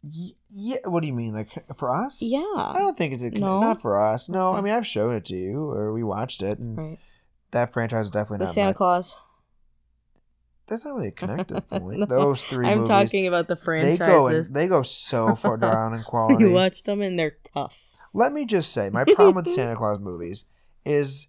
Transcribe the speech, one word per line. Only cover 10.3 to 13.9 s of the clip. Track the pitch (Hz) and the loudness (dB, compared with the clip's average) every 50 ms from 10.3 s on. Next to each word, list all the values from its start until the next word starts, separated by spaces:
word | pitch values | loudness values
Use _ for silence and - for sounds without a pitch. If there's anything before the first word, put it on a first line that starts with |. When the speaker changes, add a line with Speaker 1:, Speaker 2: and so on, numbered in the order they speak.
| _ _ _ _ _ _ _ | _ _ _ _ _ _ _
Speaker 1:
That's | - 208 233 _ | -10 -10 -10 _
not | 302 285 | -10 -8
really | 247 147 101 | -8 -8 -8
a | |
connective | - - - 185 - - 185 - - - - | -8 -8 -8 -8 -6 -6 -6 -6 -6 -8 -8
Speaker 2:
<laughs> | _ | _
Speaker 1:
point. | - 98 87 92 107 175 | -8 -8 -8 -8 -4 -4
Speaker 2:
No, | 208 | -2
Speaker 1:
Those | 202 123 131 143 143 139 123 - | 2 2 4 4 4 2 0 -4
three | - 135 127 120 | -6 -4 0 2
Speaker 2:
I'm | - 202 214 | 2 2 2
Speaker 1:
movies, | 113 113 | 4 4
Speaker 2:
talking | 220 196 202 - - 196 190 | 4 4 4 4 2 -2 0
about | 180 175 175 165 | 2 0 0 0
the | - 175 | -2 -4
Speaker 1:
they | - - - 160 160 160 143 | -4 -2 -4 0 2 2 2